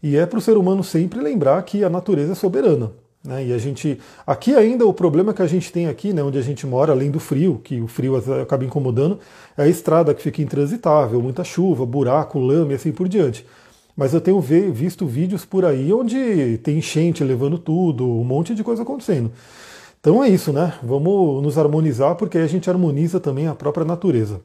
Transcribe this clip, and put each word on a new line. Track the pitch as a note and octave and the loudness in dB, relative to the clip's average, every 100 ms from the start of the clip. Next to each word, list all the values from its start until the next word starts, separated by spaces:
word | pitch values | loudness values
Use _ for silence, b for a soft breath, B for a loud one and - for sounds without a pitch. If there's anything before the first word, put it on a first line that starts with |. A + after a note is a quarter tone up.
E | D3+ C#3+ | 2 2
é | E3+ | 2
pro | A3+ | 0
ser | - A3 | 4 4
humano | F3+ G3 | 4 0
sempre | F3+ E3 F3 G#3+ | 0 0 -2 -2
lembrar | D3 B3+ C3+ D#3 | -2 0 2 2
que | F#3 G3+ | 0 -2
a | G3 | 0
natureza | F3 F3+ F3+ C#3+ | -2 -2 0 0
é | |
soberana, | F#3 G3 F#3+ C4+ C#3+ A2+ - _ _ | -2 -2 2 2 2 0 -8 _ _
né? | C#3 C3 C3 | -12 -8 -4
E | |
a | B2 | -4
gente, | A#2+ C#3 D#3 C3+ B B - | -4 -4 -4 -6 B B -6
aqui | - - | -2 2
ainda | C#4 A3 B3 A3+ | 4 4 4 2
o | |
problema | F#3 F3+ D3+ G3+ | 4 2 2 0
que | G#3 | 0
a | F3+ | 0
gente | F3+ - | 0 -2
tem | F3 E3+ | -4 -2
aqui, | C#3+ G3 | -2 -4
né, | F#3 | -2
onde | C#3+ C#3 | -2 -2
a | |
gente | B2 C#3 C#3+ | -4 -6 -4
mora, | B2+ D#3 | 0 2
além | C3+ C#3+ | 2 2
do | C#3+ | -2
frio, | - C#3 F#3 A#2+ | -2 0 0 0
que | - B2+ | -4 -6
o | A2+ | -6
frio | - C3 C3 B2 C3 | -4 -2 -2 -2 -4
acaba | C3 C#3 | -2 -2
incomodando, | B2+ D3 C3 A#2 D3 G3+ B B B - | -2 -2 -2 0 0 -2 B B B 0
é | |
a | D3 | 2
estrada | E3+ - D#3+ E3 | 2 4 4 4
que | C#3+ | 0
fica | D#3 C#3+ | -2 -4
intransitável, | D3 - C#3+ A#3 G3 D3+ C3 A#2+ | -4 -2 -2 -2 2 4 4 0
muita | B2 B2+ | -2 -6
chuva, | F3+ - F#3+ C#3+ B2+ | -6 0 0 0 0
buraco, | C3 B2 C#3 D3+ D#3 | 0 2 2 0 -2
lama | B2+ D3 D#3+ | 0 2 0
e | C3+ | -2
assim | D#3+ | -4
por | - F#3 | -4 -2
diante. | G3+ D3+ A#2 - b b b b - | 0 0 -2 -12 b b b b -4
Mas | C3+ | 0
eu | D#3+ | 0
tenho | E3 G3 | 2 0
ve-, | C3 D#3+ G3 | 4 2 2
visto | A#2 E3 F3+ E3 | -2 -4 -4 -4
vídeos | A#2+ F3+ F#3+ | -2 -2 -4
por | - F#3+ | -4 0
aí | F3+ C3+ C#3 | 0 0 0
onde | A3 A#3+ B3 B3+ G3 C3 A2+ | 0 0 -2 0 0 0 -2
tem | A#2+ D3+ | -2 -2
enchente | D#3 D#3 E3+ E3 | -2 0 0 0
levando | C#3 B2+ C#3 E3 | 0 0 0 -2
tudo, | E3+ D#3+ F#3 B2+ B2+ | -2 0 0 0 -2
um | A#2 | 0
monte | A#2+ C3 E3+ | 0 -2 -2
de | A3+ | -4
coisa | A3 A#3 | -4 -4
acontecendo. | A#3 C#4 - E3 A#2 A#2 B B B B B B | -4 -8 -2 -2 -2 -6 B B B B B B
Então | - G3+ | 2 4
é | C4+ | 4
isso, | F#3 - | 2 2
né? | C#3 F3 - | -2 -2 -4
Vamos | A#2 C#3 D#3 G3+ F3 C3+ | -4 -2 0 2 2 0
nos | C#3+ D3 | -2 2
harmonizar, | D3+ D3+ D#3+ A#2+ C3+ | 2 2 0 2 0
porque | E3+ A3 F3 | 0 -2 0
aí | |
a | E3 | 0
gente | F3 E3+ | 0 -2
harmoniza | F3+ F3 C#3 E3 F3+ | 0 0 0 0 -2
também | E3+ C3+ D#3+ | -2 -2 -4
a | |
própria | C#3 D3 D3 E3 | -4 -4 -2 -2
natureza. | E3+ F#3+ B2+ G#2+ G2+ | -2 0 0 0 -6